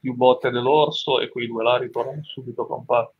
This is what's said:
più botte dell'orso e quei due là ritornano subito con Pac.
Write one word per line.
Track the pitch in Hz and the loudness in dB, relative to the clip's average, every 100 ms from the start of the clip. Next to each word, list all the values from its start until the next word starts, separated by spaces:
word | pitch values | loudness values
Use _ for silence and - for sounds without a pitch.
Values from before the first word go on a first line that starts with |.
più | 131 | -8
botte | 120 127 127 131 | 2 4 4 2
dell'orso | 120 127 151 147 - - 127 | 0 2 4 2 0 -2 0
e | - | 0
quei | 123 117 | -4 -6
due | 113 | 0
là | 117 123 | 2 2
ritornano | 127 120 123 147 | 0 -4 -6 -8
subito | 151 - 123 120 117 | -12 -14 -12 -8 -6
con | 123 | -8
Pac. | 123 123 113 _ | 0 0 0 _